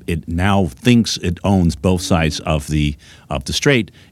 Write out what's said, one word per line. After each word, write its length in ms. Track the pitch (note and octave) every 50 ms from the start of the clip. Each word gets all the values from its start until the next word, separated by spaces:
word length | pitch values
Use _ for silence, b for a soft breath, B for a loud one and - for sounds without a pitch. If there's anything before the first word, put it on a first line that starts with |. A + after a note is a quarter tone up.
| -
it 220 | - F2 D#2 - -
now 380 | E2+ E2+ F#2 G#2 G2 G2+ F#2
thinks 500 | D2+ - - - B2 A#2+ A#2+ G#2 - - -
it 200 | - F2+ E2+ -
owns 320 | - F#2+ G2+ F#2 F2 E2 -
both 280 | - - F#2 F#2 E2+
sides 360 | - - G2 E2 D#2+ D#2+ - -
of 280 | - F2 D#2 D2+ C#2 -
the, 280 | D#2 D2+ D2+ C#2+ C#2+ B B B B B B -
of 160 | D2 D#2 -
the 80 | -
strait, 380 | E2 - - C#3+ C#3 A#2 G2+ - b b b b